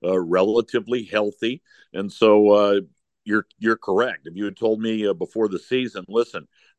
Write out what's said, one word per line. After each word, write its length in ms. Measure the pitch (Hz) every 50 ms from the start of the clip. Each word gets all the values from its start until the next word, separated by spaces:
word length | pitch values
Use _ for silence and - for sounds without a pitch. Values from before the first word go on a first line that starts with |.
| -
uh, 160 | 90 92 92
relatively 840 | 87 82 90 92 95 107 107 117 110 - - 117 98 113 123 123 101
healthy. 580 | 90 101 107 104 104 - - 113 117 131 170 _ _ _ _ _ _ -
And 180 | 95 101 98
so, 380 | - - 113 110 104 107 104 104
uh, 300 | 104 104 101 101 101 101 98 - _ _ _ _ _ _ -
you're, 220 | 104 104 107 - _ _ -
you're 200 | 110 113 110 -
correct. 480 | - 101 92 104 123 123 87 - -
If 100 | 80 85
you 80 | 95 104
had 140 | 101 95 -
told 200 | 117 110 110 107
me, 280 | 110 113 110 107 104
uh, 80 | 101 92
before 340 | 82 - - - 113 110 104
the 100 | 92 85
season, 460 | - - 127 131 127 110 - 95 90
"Listen, 400 | - 104 117 117 - - 85 73 _ _ _ _ _ _